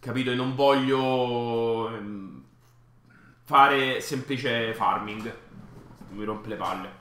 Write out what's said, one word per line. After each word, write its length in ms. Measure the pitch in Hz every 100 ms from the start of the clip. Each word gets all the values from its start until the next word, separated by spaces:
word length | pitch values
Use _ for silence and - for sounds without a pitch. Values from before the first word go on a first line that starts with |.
capito? 300 | 131 120 127
E 40 |
non 200 | 123 127
voglio, 1400 | 127 139 139 131 135 131 131 123 120 117 117 117 113 113
ehm, 500 | 113 104 104 95 69 65 _ _ _ _ _ _ - - _
fare 560 | - 143 139 139 131 123
semplice 720 | - 139 131 135 120 117 113
farming, 580 | 110 107 107 107 107 117 - - - - - - - -
mi 120 | 98
rompe 240 | 107 104 -
le 80 | 104
palle. 360 | 92 95 98 -